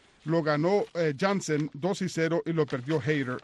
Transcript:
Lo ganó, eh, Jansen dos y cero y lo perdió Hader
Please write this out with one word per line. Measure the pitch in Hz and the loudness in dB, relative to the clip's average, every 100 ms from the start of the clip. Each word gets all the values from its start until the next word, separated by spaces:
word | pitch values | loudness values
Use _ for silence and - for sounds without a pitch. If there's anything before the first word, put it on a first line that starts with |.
| _ _ 151 | _ _ -2
Lo | 165 | 0
ganó, | 151 147 165 202 226 | 2 2 4 2 2
eh, | 170 160 139 | -2 -2 0
Jansen | 190 196 - 151 151 | 0 0 0 -2 -2
dos | 143 170 196 | -2 -4 -2
y | 185 | -2
cero | - 160 165 - | 0 0 0 0
y | |
lo | 165 143 | 0 0
perdió | 135 123 156 | -2 -2 -2
Hader | 143 156 127 127 | 0 0 -2 -6